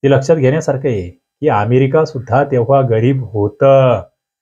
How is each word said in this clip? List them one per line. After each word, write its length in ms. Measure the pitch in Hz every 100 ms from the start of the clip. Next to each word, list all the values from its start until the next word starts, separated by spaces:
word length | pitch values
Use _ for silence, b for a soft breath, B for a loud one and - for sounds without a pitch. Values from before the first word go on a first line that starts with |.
ते 80 | 139
लक्षात 240 | 135 135 160
घेण्यासारखं 520 | 127 156 - 135 139
आहे 220 | 104 87
की 380 | - _ - 147
अमेरिका 580 | 107 107 127 135 156 156
सुद्धा 380 | 131 - 127
तेव्हा 380 | 143 131 117 139
गरीब 420 | 127 110 120 135
होतं, 800 | 104 107 104 - 139 135 127 107 - _ _ _